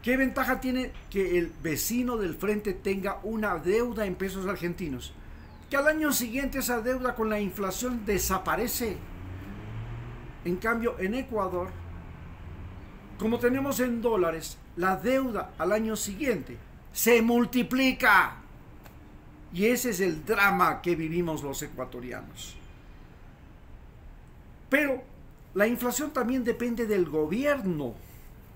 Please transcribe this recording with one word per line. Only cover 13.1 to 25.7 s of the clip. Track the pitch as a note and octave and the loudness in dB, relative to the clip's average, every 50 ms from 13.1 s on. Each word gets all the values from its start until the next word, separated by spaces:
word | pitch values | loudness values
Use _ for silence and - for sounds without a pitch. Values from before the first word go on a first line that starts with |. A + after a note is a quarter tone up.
| - - | -8 -2
como | F#3+ A3 A#3 | 0 0 0
tenemos | A#3+ B3 A#3+ B3+ C4+ C4+ C#4+ C4+ G#3 | 4 4 4 4 4 2 0 2 2
en | B3+ B3+ A#3 A#3 | 2 0 0 0
dólares, | G#3+ A#3+ A3+ G3+ F3 E3 D#3+ D#3+ D#3+ - - - - - - | 2 2 4 4 4 2 2 -2 -6 -10 -12 -14 -16 -12 -4
la | E3+ F3+ F#3 F#3+ | 0 2 2 2
deuda | F#3 F3+ A#3+ C4 C4+ C4+ B3+ A3 F#3+ C#3 - - - | 2 2 2 4 4 2 2 -2 -4 -6 -6 -4 -2
al | D#3+ F3+ | 2 2
año | G#3 A3 A3+ A3 A3 | 2 2 2 0 -2
siguiente | - - G#3+ G3 F#3+ D4+ C4 A3+ D#3+ B2 - A#2+ A2 - - - - - - | -2 -4 -6 -4 -2 0 0 0 0 -2 -8 -12 -14 -14 -16 -18 -18 -18 -12
se | - - - A3+ A#3+ A#3 | -4 2 6 8 8 8
multiplica. | A3 A#3 A#3+ A#3+ A#3+ - - B3+ A#3 - B3 B3+ C4+ C4 B3+ B3+ B3+ A3+ G3+ F#3+ D#3 B2+ - - - - - - - - - - - - - - - - - - - - - - - - - | 8 6 6 6 4 4 4 2 2 4 4 4 4 4 4 6 6 8 8 8 8 6 0 -10 -16 -18 -18 -18 -18 -18 -18 -18 -18 -18 -18 -18 -18 -18 -18 -18 -18 -18 -18 -18 -16 -10 -2
Y | E3+ G3+ | 2 4
ese | A3+ B3 A#3+ - B3 | 4 4 4 2 0
es | G#3 E3+ | 0 2
el | G3 F3+ D#3+ D#3 D#3 | 2 2 2 0 0
drama | - A3 G3+ G3+ G3+ F#3+ F3+ F3+ E3 D3 - | 0 4 6 6 6 6 6 4 4 4 2
que | - F3 F3 | 2 0 2
vivimos | D#3 D#3+ D#3 E3 F3 F3 E3+ D#3 D3 D3+ | 2 0 0 0 0 0 0 -2 -2 -4
los | C#3 C3+ - | -6 -6 -6
ecuatorianos. | D3+ C#3+ - B2 B2+ A#2+ - B2 A#2+ B2 A#2+ G#2 - - - - - - - - - - - - - - - - - - - - - - - - - - - - - - - - - - - - - - - - - - - - - - - - - | -6 -8 -6 -8 -8 -8 -8 -10 -10 -8 -10 -10 -10 -12 -14 -14 -14 -14 -14 -16 -16 -16 -18 -18 -18 -18 -18 -18 -18 -20 -20 -18 -18 -20 -20 -20 -20 -20 -20 -20 -18 -18 -18 -18 -18 -20 -20 -18 -18 -18 -18 -18 -20 -20 -20 -20 -20 -20 -20 -20 0
Pero | - - C#4+ D4+ C#4 C4 C4 - - - - - - - - - - - | 4 4 4 6 4 2 -2 -4 -14 -18 -18 -18 -18 -18 -20 -20 -6 2
la | F#3+ G3+ | 4 4
inflación | A3+ | 4